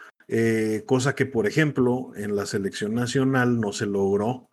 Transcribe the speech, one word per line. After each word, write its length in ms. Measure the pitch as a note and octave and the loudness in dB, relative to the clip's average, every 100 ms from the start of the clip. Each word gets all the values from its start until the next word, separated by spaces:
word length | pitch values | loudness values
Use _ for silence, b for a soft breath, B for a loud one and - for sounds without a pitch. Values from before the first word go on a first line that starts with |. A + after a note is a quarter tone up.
| B _ - | B _ -4
eh, 560 | A2+ A2+ A2 A2 G#2+ - | 0 2 2 0 -2 0
cosa 300 | C3 B2 - | 2 2 0
que, 100 | B2+ | 0
por 220 | A2+ G#2 | 0 0
ejemplo, 640 | D3+ D3+ C3+ B2 B2+ B2+ G2+ | 2 2 2 2 0 -4 -10
en 200 | G#2 G2+ | -4 -4
la 100 | G2+ | -4
selección 480 | A2 G2 - G#2 | -4 -4 -4 -4
nacional 680 | A#2 A#2+ C#3 C3 C3 B2 A#2+ | -2 0 0 2 2 2 2
no 140 | G#2 | -2
se 120 | - G#2+ | -2 -2
logró. 640 | G2 G2 G2 G#2+ B2+ - | 0 2 2 0 -4 -10